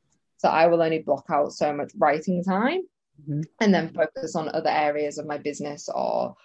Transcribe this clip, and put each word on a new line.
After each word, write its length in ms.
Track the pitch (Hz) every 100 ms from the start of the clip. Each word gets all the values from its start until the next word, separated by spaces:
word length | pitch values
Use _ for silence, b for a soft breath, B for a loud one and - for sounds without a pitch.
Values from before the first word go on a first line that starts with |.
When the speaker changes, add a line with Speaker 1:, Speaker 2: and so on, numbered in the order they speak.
| _ _ _ _
Speaker 1:
So 100 | 180
I 180 | 151 170
will 140 | 170
only 180 | 160 160
block 280 | 156 139 -
out 240 | 151 143
so 180 | - 151
much 180 | 143 139 -
writing 460 | 151 151 156 180
time 380 | 180 185 247 359 359 _ _ _
Speaker 2:
Mm-hmm. 220 | 147 147 156 -
Speaker 1:
and 120 | 214
then 200 | 180 160
focus 420 | 175 156 - 269 175
on 140 | 156
other 160 | 165 156
areas 480 | 156 151 147 147 147
of 80 | 151
my 120 | 147
business 500 | 143 143 143 147 -
or 480 | 123 - - - -